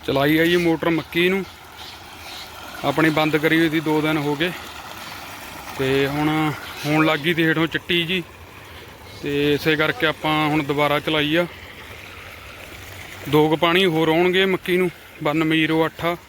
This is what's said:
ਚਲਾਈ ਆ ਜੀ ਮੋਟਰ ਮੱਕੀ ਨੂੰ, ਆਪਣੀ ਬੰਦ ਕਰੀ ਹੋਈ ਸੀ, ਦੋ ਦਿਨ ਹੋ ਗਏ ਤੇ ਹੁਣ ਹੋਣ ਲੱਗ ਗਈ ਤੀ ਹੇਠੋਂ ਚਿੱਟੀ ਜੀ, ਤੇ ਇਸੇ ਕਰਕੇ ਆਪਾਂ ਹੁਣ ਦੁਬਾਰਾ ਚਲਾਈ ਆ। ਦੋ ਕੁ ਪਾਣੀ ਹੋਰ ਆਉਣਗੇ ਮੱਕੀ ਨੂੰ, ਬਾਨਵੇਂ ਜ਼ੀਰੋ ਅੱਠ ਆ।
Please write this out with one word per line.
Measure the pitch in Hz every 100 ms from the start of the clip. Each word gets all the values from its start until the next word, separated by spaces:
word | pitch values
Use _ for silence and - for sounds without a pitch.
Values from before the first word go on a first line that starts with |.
| -
ਚਲਾਈ | 135 143 156
ਆ |
ਜੀ | 170 175
ਮੋਟਰ | 170 160 170
ਮੱਕੀ | 165 139 170 180
ਨੂੰ, | 196 175 - - - - - - - - - - - - -
ਆਪਣੀ | 139 143 160
ਬੰਦ | 151 156 151
ਕਰੀ | 156 160
ਹੋਈ | 165
ਸੀ, | 160
ਦੋ | 156 156
ਦਿਨ | 156 156
ਹੋ | 143 143
ਗਏ | 175 165 - - - - - - - - - - - -
ਤੇ | 131 135 139
ਹੁਣ | 143 151 156 156 135 - -
ਹੋਣ | 147 156 156
ਲੱਗ | 156
ਗਈ | 151
ਤੀ | 170
ਹੇਠੋਂ | 160 160 165
ਚਿੱਟੀ | - - 175 165
ਜੀ, | 185 160 - - - - - - - - -
ਤੇ | 143 143 147
ਇਸੇ | 143 160 151
ਕਰਕੇ | 156 - 160
ਆਪਾਂ | 147 156 156 156
ਹੁਣ | 151
ਦੁਬਾਰਾ | 143 143 147 147
ਚਲਾਈ | 151 156 147 160
ਆ। | 175 - - - - - - - - - - - - - - - - - -
ਦੋ | 151 156
ਕੁ | 156
ਪਾਣੀ | 170 175 190
ਹੋਰ | 160 160
ਆਉਣਗੇ | 160 180 185
ਮੱਕੀ | 190 180 - 180
ਨੂੰ, | 180 - - -
ਬਾਨਵੇਂ | 151 151 156 160
ਜ਼ੀਰੋ | 156 160 160
ਅੱਠ | -
ਆ। | 165 170